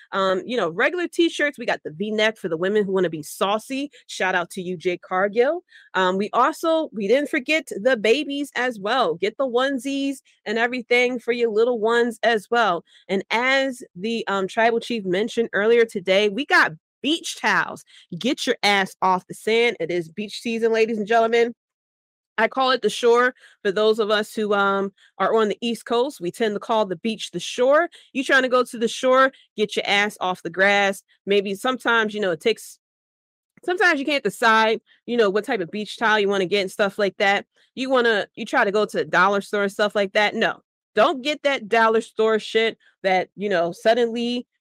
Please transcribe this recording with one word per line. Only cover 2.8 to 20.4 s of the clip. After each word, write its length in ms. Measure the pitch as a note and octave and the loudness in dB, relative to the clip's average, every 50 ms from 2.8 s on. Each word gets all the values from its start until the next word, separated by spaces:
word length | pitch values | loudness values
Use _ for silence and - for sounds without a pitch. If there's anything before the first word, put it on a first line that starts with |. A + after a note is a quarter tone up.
| G#3 | 0
who 80 | F#3+ | 0
wanna 180 | F#3+ F#3+ F3+ E3+ | 0 0 0 0
be 140 | E3 D#3 D3 | -2 -6 -12
saucy. 680 | - - - G#3 F#3+ G#3 A3 - - C4+ C4 C#4+ C#4+ _ - - - | -10 -6 -4 -2 -2 -2 -2 -4 -6 -8 -8 -8 -10 _ -18 -20 -14
Shout 280 | - - F#3+ F#3 F#3 | -8 -4 -2 0 0
out 140 | F3+ F3 - | -2 -2 -4
to 100 | - G3 | -8 -10
you, 140 | F3 F3+ F#3 | -8 -8 -8
Jade 280 | E3 - F3+ F3 E3+ - | -6 -4 -4 -4 -4 -6
Cargill. 600 | - F#3+ F#3 G3 G#3 G3 A#3 A#3+ C#4+ E4 F4+ - _ _ - - _ - | -4 -2 0 0 0 2 2 2 2 0 -4 -6 _ _ -20 -16 _ -2
Um, 240 | F#3 F#3+ F#3 F#3 F#3+ | 0 0 2 2 0
we 120 | G#3+ - - | -2 -2 0
also, 560 | A3+ B3 D4+ D#4 - - E4 D#4+ D#4+ D#4 - | 2 2 2 0 -2 -2 0 0 0 0 -4
we 160 | - G#3+ G3+ G3 | -6 -4 0 2
didn't 220 | A#3+ C#4 D4 - | 2 2 2 0
forget 400 | - D4+ B3 - D#4 D#4+ C4+ - - G#3 | -4 -4 -2 0 -2 -2 -2 -4 -8 -2
the 140 | G3 B3+ C4+ | 0 0 0
babies 560 | A3 G3 G#3+ A#3 C#4+ D4+ C#4+ C#4 C#4 C#4+ - - | 2 2 2 2 2 0 -6 -6 -6 -6 -6 -6
as 220 | - B3 B3+ A#3 G#3 | -4 -4 -4 -4 -4
well. 380 | F#3 G#3 B3 C4 A3+ E3+ D#3 | -4 -2 0 0 2 0 0
Get 220 | E3+ F#3+ G#3 A3 - | -2 -2 -4 -2 -2
the 100 | C4+ C4 | -4 -2
onesies 680 | A3+ A#3+ C4 C#4 C#4 B3 A3+ C#4 C#4 C#4 C#4 C#4 C4+ - - _ _ _ - | 0 0 0 0 -2 -2 -4 -4 -4 -2 -2 -4 -4 -6 -12 _ _ _ -8
and 140 | - G#3+ A3+ | -4 -2 0
everything 600 | A#3 A#3+ B3 B3+ A3 - A#3+ B3 B3 B3 B3+ A3+ | 0 -2 -2 -4 -2 0 2 2 2 2 0 -2
for 140 | - A#3 | -4 -4
your 180 | A#3+ A#3+ A#3 A3+ | -2 0 0 0
little 300 | G#3 G#3+ A#3 B3+ B3 A3 | 2 2 2 2 2 0
ones 400 | G3+ A3+ A#3 A#3 A#3 A#3+ A3+ - - | 0 2 2 2 2 0 0 0 0
as 280 | A3+ A#3 G#3+ - - | 2 2 0 0 -2
well. 320 | A#3 A#3+ A3+ G3 F3 E3 - _ _ _ _ - | 0 2 2 2 0 -2 -4 _ _ _ _ -4
And 160 | F#3+ G3+ - - | -4 -4 -2 -2
as 500 | - A3+ B3 C4 C4+ C4+ C4+ C4+ B3 - - - - | -2 -2 0 2 2 0 0 -2 -4 -8 -14 -18 -14
the, 320 | F3 F#3 A3+ A#3 A3+ - - | -8 -6 -4 -4 -4 -4 -4
um, 200 | G3 G3 F#3+ F#3 | -2 -2 -2 -2
tribal 340 | - A3+ A3 A#3 A#3 A#3 | 0 2 2 2 2 0
chief 240 | A3+ - A#3+ A3+ F#3+ | -2 -4 -6 -4 -2
mentioned 420 | F#3 F3 F#3+ A3 A3+ - A#3 A#3 - - | -2 0 0 -2 -2 -2 -4 -4 -2 0
earlier 320 | F#3+ G#3 A3 A#3 A#3+ A3+ | 0 2 4 4 4 4
today, 420 | A3+ - G#3 F3 F#3+ F#3+ G3 G#3+ G#3+ | 2 0 -6 -2 0 2 2 2 2
we 180 | G3 A#3 D4 | 0 -2 -2
got 280 | - F#4 E4+ C#4+ - D#3 - _ _ _ _ | 2 2 2 2 2 -2 -8 _ _ _ _
beach 380 | - C4+ E4 - - - - - | -4 -4 -4 -4 -4 -8 -10 -4
towels. 440 | - A3 F#3+ E3+ - - - - - _ - - - - F3+ D#3+ | -2 0 0 0 0 -2 -6 -12 -16 _ -20 -20 -20 -14 -10 -4
Get 260 | F3 B3 D4+ - - | -2 -2 -2 -2 -2
your 120 | C4+ - - | -2 -2 0
ass 340 | - G3+ G3+ G3 F#3+ F#3+ - - | 0 2 2 2 0 -2 -4 -2
off 240 | - F#3+ F#3 F3+ - | 0 0 0 0 -2
the 80 | - F3 | -6 -16
sand. 440 | - - A3 A3 A#3 A#3 A#3+ G3+ - | -8 -4 0 2 2 2 2 0 -2
It 100 | E3 D3+ | -4 -4
is 180 | F#3 F3+ E3 D#3+ | -4 -4 -4 -6
beach 320 | E3 - G#3 G3+ - - | -8 -10 -10 -10 -10 -10